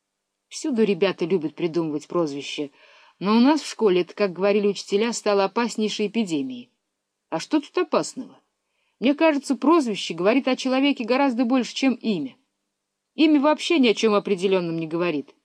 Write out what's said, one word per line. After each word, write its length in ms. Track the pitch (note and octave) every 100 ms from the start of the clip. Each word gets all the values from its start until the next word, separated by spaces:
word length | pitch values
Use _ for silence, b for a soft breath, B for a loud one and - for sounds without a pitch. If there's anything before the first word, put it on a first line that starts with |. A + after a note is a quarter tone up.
| _ _ _ _ _
Всюду 340 | - D#4 A3+
ребята 420 | G3+ F3 F#3+ F3 E3+
любят 300 | F#3 D3 -
придумывать 520 | E3 E3 D#3+ C#3+ -
прозвища, 640 | F3 D#3 C#3+ C3 - C#3+ b b b b -
но 180 | F#3 A3+
у 20 |
нас 220 | C4 D4+
в 80 | -
школе 320 | - G#3+ F3+
это, 120 | F3
как 200 | - G3+
говорили 340 | E3+ G3+ G#3 G3+
учителя, 460 | F#3+ - G3+ A#3
стало 320 | - G#3 G3+ G3
опаснейшей 640 | A#3 A#3 - G#3+ - G#3
эпидемией. 640 | A3+ G3 D3+ C3 F3 - _ _ _ _ _ _
А 100 | D#3+
что 220 | - D4+
тут 140 | - F4+
опасного? 640 | F4+ G#3 D3+ - - - _ _ _ _ _ -
Мне 160 | A3+ D4
кажется, 400 | D#4+ C#4 - A#3+
прозвище 580 | C4 E4+ A#3+ F#3 -
говорит 340 | E3+ F#3+ B3+ C4
о 100 | B3+
человеке 480 | C4 C4 C#4+ C4+ A3
гораздо 400 | B3+ C#4 A#3 A#3
больше, 280 | C4 G#3
чем 200 | - C4+
имя. 420 | - A3+ F3+ C3+ - _ _ _ _ _ _ _ -
Имя 240 | D#4+ D4
вообще 400 | D4 D4+ - E4+
ни 80 | A#3+
о 60 |
чём 200 | G3 A3
определённом 640 | G3+ F#3+ F#3+ G3 F#3+ E3+ E3
не 100 | D#3+
говорит. 460 | E3+ F3 D3+ - _